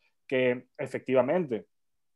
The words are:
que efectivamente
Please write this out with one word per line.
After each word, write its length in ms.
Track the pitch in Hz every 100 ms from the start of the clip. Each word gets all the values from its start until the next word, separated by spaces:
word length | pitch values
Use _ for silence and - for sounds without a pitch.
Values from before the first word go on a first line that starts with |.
| _ _ -
que 400 | 131 127 123 - -
efectivamente 880 | 135 123 - 127 123 175 151 107 - _ _ _ _